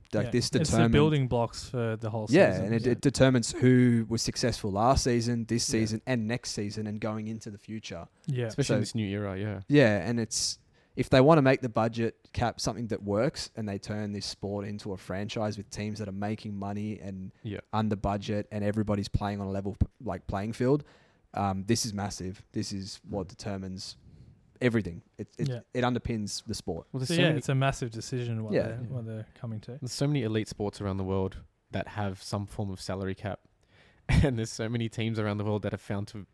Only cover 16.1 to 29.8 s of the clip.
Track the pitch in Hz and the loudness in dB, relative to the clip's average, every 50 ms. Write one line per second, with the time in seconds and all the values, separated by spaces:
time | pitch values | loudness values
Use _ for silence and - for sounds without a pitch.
16.1 | 95 98 101 104 110 110 - 107 104 98 98 101 101 104 104 107 107 - - 98 | -6 -4 -4 -4 -4 -6 -6 -8 -8 -6 -6 -6 -4 -4 -4 -6 -6 -8 -8 -10
17.1 | 98 95 92 101 - _ - 113 101 92 - _ - 107 110 107 104 98 - 101 | -10 -10 -10 -12 -14 _ -10 -8 -8 -8 -8 _ 0 0 2 2 0 0 0 0
18.1 | 101 104 98 - 107 104 104 - - 107 101 104 101 110 107 101 104 101 101 - | 0 0 -2 -2 -2 -4 -4 -4 -6 -2 0 0 2 2 2 2 0 0 0 0
19.1 | - - 104 101 104 101 101 95 95 98 98 101 92 - - - - _ 131 104 | 0 0 0 -2 -4 -4 -4 -4 -4 -4 -4 -6 -2 0 -2 -2 -2 _ -6 -6
20.1 | 90 92 - - - 98 98 113 110 - 123 127 143 147 143 - - - _ _ | -6 -6 -6 -4 -4 -2 -2 -4 -2 0 4 4 4 4 2 -4 -16 -20 _ _
21.1 | _ _ _ _ - - 101 98 95 95 95 98 117 110 - 120 98 101 98 101 | _ _ _ _ -2 0 2 2 0 0 2 2 2 2 2 -2 -2 -4 -4 -4
22.1 | - - - 92 92 - - _ - 110 101 - 101 98 95 95 - - - - | -4 -6 -8 -8 -8 -10 -14 _ -6 -6 -4 -4 -4 -6 -6 -8 -10 -14 -10 -6
23.1 | 104 101 92 87 - - - 110 101 95 95 95 92 92 - - - - - - | -6 -4 -4 -6 -10 -10 -8 -6 -6 -6 -6 -8 -8 -8 -10 -12 -14 -16 -20 -20
24.1 | - - - - - _ _ _ _ _ 131 123 110 117 95 90 85 87 - _ | -20 -20 -20 -20 -20 _ _ _ _ _ 2 2 4 2 0 0 -6 -10 -14 _
25.1 | _ - 107 - _ - 160 143 123 117 - _ - 123 123 123 123 117 - - | _ -12 -12 -12 _ -4 -2 -2 -2 -4 -8 _ -2 0 2 2 2 0 -2 -2
26.1 | 120 110 104 98 - - - - 107 - - - 87 82 - - - 131 127 123 | -2 -2 -4 -4 -6 -8 -6 -6 -8 -6 -4 -6 -6 -6 -6 -8 -6 -4 -2 0
27.1 | 170 170 180 165 156 143 - - 139 131 135 135 135 - 139 120 113 113 107 - | 2 4 4 4 2 2 0 0 2 2 2 2 2 0 -4 -6 -6 -8 -8 -6
28.1 | - 123 120 117 117 110 110 110 202 139 - 110 110 117 123 110 135 123 113 110 | -4 -4 -2 -2 -4 -4 -4 0 0 0 0 -2 -4 -6 -8 -8 -8 -8 -8 -8
29.1 | 110 110 107 - _ - - 117 110 107 - - 120 147 | -10 -10 -12 -14 _ -12 -10 -8 -8 -10 -10 -12 -12 -10